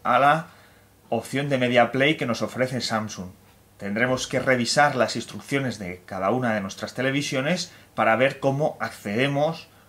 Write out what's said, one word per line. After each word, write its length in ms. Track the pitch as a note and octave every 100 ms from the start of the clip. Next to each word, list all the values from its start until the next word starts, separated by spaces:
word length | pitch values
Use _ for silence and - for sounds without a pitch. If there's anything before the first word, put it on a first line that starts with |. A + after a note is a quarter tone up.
a 160 | G#2+ B2
la 280 | C#3 D#3+ E3+ - - _ _ _ _
opción 400 | A2+ - C3+ C#3+
de 100 | C3
Media 360 | B2 B2 A2+
Play 240 | C3 C#3+ D#3
que 80 | B2+
nos 160 | A2+
ofrece 400 | G#2+ A#2 B2+ B2+
Samsung. 480 | - A2 G#2+ - F2+ - _ _ _ -
Tendremos 500 | G2+ G#2 B2+ B2+ -
que 140 | C3
revisar 560 | C3 B2+ A2+ D3 D3 B2+
las 180 | A2 A#2+
instrucciones 640 | A2+ G#2+ - C#3 C3 G2+
de 220 | F2+ F2+ -
cada 240 | F#2+ F#2+
una 240 | B2 B2
de 60 | G#2+
nuestras 340 | F#2+ - G#2
televisiones 760 | - C3 C#3 C#3 C3+ C#3+ F3+ - - - -
para 220 | A2 A2+
ver 240 | C3+ C3+
cómo 340 | C#3 C3+ D3+ -
accedemos 880 | A2+ - G#2 G#2+ C#3 C#3+ D#3 E3 - -